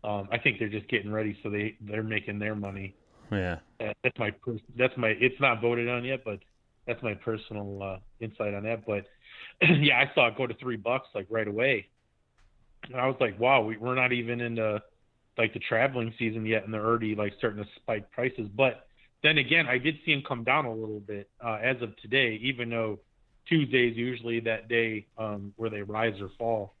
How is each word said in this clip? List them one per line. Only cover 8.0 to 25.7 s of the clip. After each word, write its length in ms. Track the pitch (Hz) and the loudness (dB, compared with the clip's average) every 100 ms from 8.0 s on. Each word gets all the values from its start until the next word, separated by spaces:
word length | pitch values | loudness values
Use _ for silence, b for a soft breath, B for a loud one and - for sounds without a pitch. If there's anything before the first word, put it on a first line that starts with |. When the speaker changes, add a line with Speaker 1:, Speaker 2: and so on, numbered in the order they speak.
| - - | -14 -12
Speaker 1:
insight 340 | 113 - 107 | -12 -4 -4
on 80 | 101 | -2
that. 240 | 107 113 110 | -4 -4 -2
But 200 | 101 - B B | -4 -4 B B
<clears throat> 340 | B B B 165 | B B B 6
yeah, 300 | 160 147 127 | 8 6 6
I 160 | 139 | 4
saw 140 | - 120 | 4 4
it 80 | 110 | 2
go 100 | 127 | -4
to 80 | |
three 220 | - 127 113 | -4 -6 -4
bucks, 320 | 107 127 - | 0 -2 -2
like, 140 | 107 92 | -8 -2
right 200 | 113 104 | -2 0
away. 400 | 104 131 117 - _ _ _ _ _ - _ _ _ | 2 2 2 -2 _ _ _ _ _ -20 _ _ _
And 100 | - | -10
I 140 | 127 127 | 0 0
was 80 | 131 | 4
like, 180 | 123 95 | 0 4
"Wow, 220 | 123 135 | 6 6
we, 160 | 110 110 | 4 -2
we're 180 | 120 127 | -2 2
not 160 | 127 | 2
even 280 | 123 117 120 | 2 -2 -2
in 140 | 120 | -2
the, 260 | 113 110 107 - _ _ _ _ - | 0 0 0 -6 _ _ _ _ 0
like, 160 | 113 | 0
the 40 | - | 0
traveling 560 | - 113 135 127 113 113 | 0 2 2 2 -4 -2
season 260 | 113 113 110 | -2 0 0
yet, 180 | 110 | 0
and 80 | 101 | 0
they're 140 | 110 110 | -2 0
already, 300 | 117 110 107 | 2 0 0
like, 160 | 104 - | -2 0
starting 260 | 117 104 | -4 -2
to 60 | 104 | -10
spike 340 | - - 110 101 | -10 -4 -4 -4
prices." 360 | - 127 127 104 | -4 -4 -2 -8
But 320 | 104 135 - - b b _ | 2 2 2 -14 b b _
then 140 | 151 151 | 2 4
again, 280 | 123 165 143 | 4 2 4
I 120 | 127 | 0
did 200 | 135 151 | 0 -2
see 80 | - | 0
'em 100 | 143 | 0
come 220 | 143 123 | 0 -4
down 220 | 117 139 127 | 2 2 2
a 60 | |
little 280 | 110 110 107 | -4 -6 -8
bit, 280 | 101 101 101 _ | -8 -10 -10 _
uh, 140 | 120 107 | -6 -2
as 220 | 120 123 | 0 0
of 140 | 117 - | -4 -10
today, 420 | 107 131 123 110 | 0 2 2 0
even 280 | 123 123 117 | -4 -4 -4
though 300 | 117 110 101 _ _ _ _ - | -2 -2 -4 _ _ _ _ 2
Tuesday 400 | 165 139 127 120 | 2 4 4 4
is 80 | 113 | 2
usually 420 | 120 120 117 117 | -4 -4 -4 -2
that 280 | 113 110 107 | 0 -4 0
day, 380 | 117 113 110 - - | 2 2 -2 -8 -8
um, 340 | 110 104 101 101 | -6 -6 -8 -6
where 140 | 113 | -4